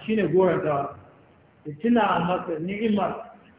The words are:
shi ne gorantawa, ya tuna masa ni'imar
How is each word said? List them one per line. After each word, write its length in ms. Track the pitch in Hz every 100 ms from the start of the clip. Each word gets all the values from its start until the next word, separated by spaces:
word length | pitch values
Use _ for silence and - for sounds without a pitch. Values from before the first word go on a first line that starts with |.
| -
shi 100 | 220
ne 60 | 175
gorantawa, 680 | 175 185 160 151 143 139 - - - _ _ _ _ 151
ya 60 | 147
tuna 380 | 233 240 196 175 175
masa 300 | 180 175 156
ni'imar 720 | 175 202 226 202 180 - - - -